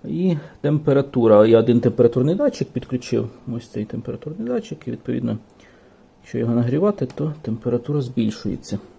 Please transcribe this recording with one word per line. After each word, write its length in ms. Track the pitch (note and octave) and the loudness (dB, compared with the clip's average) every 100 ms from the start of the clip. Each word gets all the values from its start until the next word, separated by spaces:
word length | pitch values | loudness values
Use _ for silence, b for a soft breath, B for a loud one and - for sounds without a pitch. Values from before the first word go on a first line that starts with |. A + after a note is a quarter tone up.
| - | -6
І 280 | D#3+ F#3 D#3+ B B | -2 0 -2 B B
температура. 840 | D3 D3 D3 C#3 C#3 B2+ A2+ G#2 G#2+ | -2 0 2 0 0 2 6 8 8
Я 120 | A2+ | 6
один 220 | A#2 B2 | 6 4
температурний 540 | B2 - A#2+ B2+ C#3 | 2 4 4 4 0
датчик 340 | F#3+ D4 - C#3 | 2 0 -2 -6
підключив. 640 | B2+ - B2+ - A#2 A2+ - - | -6 -6 -10 -4 -4 -4 -10 -10
Ось 160 | A2+ - | -10 -8
цей 160 | - | -10
температурний 640 | G#2 A2+ A#2 A#2+ - E3+ A3+ | -8 -8 -10 -12 -12 -10 -6
датчик. 400 | A#3+ A3 - - | -6 -6 -12 -10
І, 20 | |
відповідно, 480 | - - B2 B2 A2+ - b b b b b b _ | -10 -6 -4 -4 -6 -10 b b b b b b _
якщо 180 | - A#2+ | -10 -6
його 160 | A#2 | -2
нагрівати, 540 | A#2 A#2+ C#3 G3+ G#3 B2+ | 0 0 0 0 -2 -6
то 200 | - D3+ D3 | -6 -8 -6
температура 580 | - A2+ B2 A#2+ A#2+ D3 | -8 -6 -4 -4 -2 -4
збільшується. 760 | B2 B2 A2 G#2+ G#2 - - G2+ - | -4 -2 -4 -4 -8 -8 -8 -10 -10